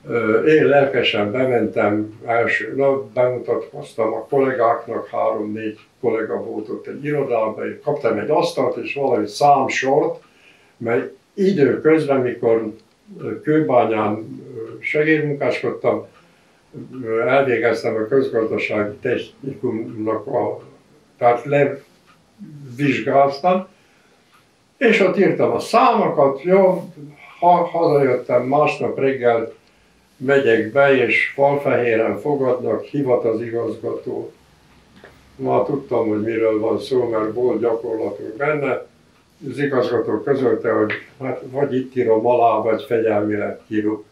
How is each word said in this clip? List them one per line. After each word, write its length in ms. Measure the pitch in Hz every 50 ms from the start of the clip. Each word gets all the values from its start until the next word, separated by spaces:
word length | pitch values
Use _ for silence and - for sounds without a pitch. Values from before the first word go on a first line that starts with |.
| _ -
Ö, 340 | 123 117 110 107 110 - -
én 220 | 156 156 151 131
lelkesen 640 | 131 143 143 139 - - 120 107 - 117 107 104 104
bementem, 880 | 104 131 131 127 123 113 107 101 - 117 110 107 107 107 107 107 - - -
első 480 | 120 117 117 113 110 - - - 113 120
nap 380 | 131 139 139 139 135 - - -
bemutatkoztam 1000 | 127 123 127 127 120 - - 117 - - - - 143 - - - - 110 110 113
a 120 | 113 -
kollégáknak, 840 | - 143 135 135 131 127 117 117 117 117 - - 117 110 107 104
három-négy 720 | - 117 110 107 110 113 107 104 107 107 110 110 107 107 - - _ _ _
kollega 420 | - 117 110 113 110 98 - 101 104
volt 260 | 113 110 107 - -
ott 180 | 107 - -
egy 180 | - 107 - 139
irodában, 600 | 147 147 143 131 120 120 113 110 107 104 - -
én 140 | 107 104 - -
kaptam 340 | 151 - - - 113 104
egy 120 | - - 143
asztalt 460 | 151 170 175 - - 143 135 160 -
és 180 | 120 - - -
valami 340 | 139 139 135 120 110 -
számsort, 960 | - - - 143 143 143 131 127 117 - - 131 135 139 135 123 117 - - _ _ _ _ _ - _ _ _ _ _
mert 340 | _ 117 113 117 131 135 - - _ _ _ _
időközben, 880 | 202 190 190 - 156 135 120 107 - - 156 160 156 143 135 135 127
mikor, 520 | 123 117 107 - 123 117 113 113 110 107 107 - _ _ _ _ _ - 196 151
ö, 200 | 131 117 104 -
Kőbányán, 1000 | - 147 151 156 151 131 123 120 113 113 110 110 110 104 107 107 - 139 - - - - -
ö, 40 | 113 113 113 - -
segédmunkáskodtam, 1300 | - - - 151 151 156 156 147 147 147 139 - 143 - - - - - - - - - 113 107 - - _ _ _ _ _ _ _ _ _ _ _ _ - - - - 123 131 120
ö, 160 | 113 110 113
elvégeztem 760 | 120 127 131 139 139 131 117 - 117 117 110 - - 117 107
a 120 | 107 110
közgazdasági 880 | 110 135 135 - - 117 113 107 - 113 104 - - 110 107 104 104 - -
technikumnak 1300 | - 123 117 - - - - _ 139 135 - - 131 117 107 113 - - 104 104 107 110 110 107 -
a, 320 | 135 120 120 - - - - - - - _ _ _ _ _ _ _ _
tehát 280 | _ 123 120 120 - - 143 139 143 139 120 - - - _ _ _ _ _ _ _ _ _ _ _ - - 151 143 139 127 120
levizsgáztam, 920 | 120 143 139 120 - - 135 127 139 139 139 139 - - 180 185 196 - - _ _ _ _ _ _ _ _ _ _ _ _ _ _ _ _ _ _ _ _ _
és 220 | _ 277 226 202 -
ott 180 | 196 180 -
írtam 340 | 202 185 160 - - - 120
a 80 | - -
számokat, 840 | - - - 233 254 240 226 208 180 151 - 156 143 135 135 -
jó, 520 | - 180 190 196 190 185 175 - - - - 147 147 - - - - - - -
ha-, 300 | 175 175 175 170 170 -
hazajöttem, 720 | - 165 165 151 147 143 135 127 120 - - - - 127 123
másnap 560 | 131 139 151 151 147 - - 127 104 - -
reggel 560 | 135 135 131 117 120 120 113 113 110 - - _ _ _ _ _ _ _ _ _ _ _ _ _
megyek 520 | 131 131 139 139 123 117 113 110 107 110
be, 240 | 117 139 139 139 135
és 360 | 127 120 107 - - - - -
falfehéren 840 | - 139 143 143 143 - 139 120 120 120 120 110 110 113 107 101 -
fogadnak, 640 | - 147 143 131 131 127 123 120 120 117 107 104 -
hivat 420 | - - 147 135 127 123 - 113
az 160 | 113 110 110
igazgató. 920 | 117 113 113 117 117 110 101 - - 113 - - - - - - - - - _ _ _ _ _ _ _ _ _ _ _ _ - - - - - _ _ _
Már 260 | - 131 127 127 127
tudtam, 460 | - - 139 135 - - 127 113 113
hogy 140 | 107 104 107
miről 380 | 107 117 117 113 113 110 110 107
van 200 | 110 107 101 101
szó, 300 | - - 135 123 120 117
mert 240 | 113 110 107 107 107
volt 260 | 120 123 120 104 110
gyakorlatunk 760 | 120 117 113 113 123 117 110 110 - 98 - - - - -
benne. 480 | - 143 151 151 147 135 131 - - - _ _ _ _ _ _ _ _ _ _ _ 160 135
Az 100 | 117 131
igazgató 600 | 143 131 131 123 117 117 120 110 - 117 107 -
közölte, 500 | - 139 139 - 131 117 107 - - 113
hogy 200 | 110 110 107 104 - - - - _ _
hát 200 | 131 131 123 - - 131
vagy 240 | 127 139 143 123 123
itt 200 | 131 127 - -
írom 300 | 127 113 110 110 113 117
alá, 360 | 120 123 117 117 117 113 110
vagy 220 | 110 113 110 - -
fegyelmileg 760 | - 120 110 113 110 107 104 107 107 104 101 101 101 98 - -
hívok. 360 | _ 110 107 104 107 107 104 - _